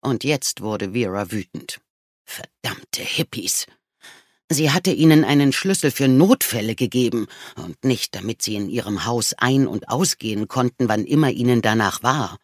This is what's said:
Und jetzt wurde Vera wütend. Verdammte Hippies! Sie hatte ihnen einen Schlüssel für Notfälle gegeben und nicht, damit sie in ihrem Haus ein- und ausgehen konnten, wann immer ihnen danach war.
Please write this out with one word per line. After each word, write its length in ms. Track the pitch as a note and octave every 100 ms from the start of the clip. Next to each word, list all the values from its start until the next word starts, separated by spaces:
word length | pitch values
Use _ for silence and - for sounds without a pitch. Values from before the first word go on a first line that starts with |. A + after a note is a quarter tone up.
Und 220 | - A#2+
jetzt 380 | C#3 D3 - -
wurde 320 | G#2 G#2 G2+
Vera 400 | A2 A2 G2 F#2+
wütend. 480 | G#2 F#2 - - - _ _ _ _
Verdammte 760 | - - - _ - - - -
Hippies! 640 | - - - C3 F2+ - - _ _ _ - - _ _ _
Sie 200 | C#3 D#3
hatte 180 | D#3+ F3+
ihnen 320 | D3+ D#3+ D#3
einen 300 | C#3 C#3+ C#3
Schlüssel 400 | - F#3+ G3 D3+
für 160 | - C3+
Notfälle 680 | C3 F#3 C4 - A#2+ G#2
gegeben 540 | A2 B2+ B2 A#2+ A#2 G#2+ - -
und 300 | - E2+ -
nicht, 320 | C3 A#2+ - G2
damit 260 | G2+ A2+
sie 140 | - G#2
in 120 | G2+
ihrem 360 | A#2 G#2 G2+
Haus 280 | A2+ A#2+ G#2+
ein- 340 | - A#2+ C3+ C3+
und 200 | G#2 -
ausgehen 600 | A#2+ F3 - A2 G#2 G#2+
konnten, 400 | C3 B2 _ A#2+
wann 160 | G#2+
immer 260 | G#2 D3 D3
ihnen 320 | - A#2+ B2
danach 400 | A2 A2 G2+ -
war. 340 | A#2+ C#3+ G2 F2+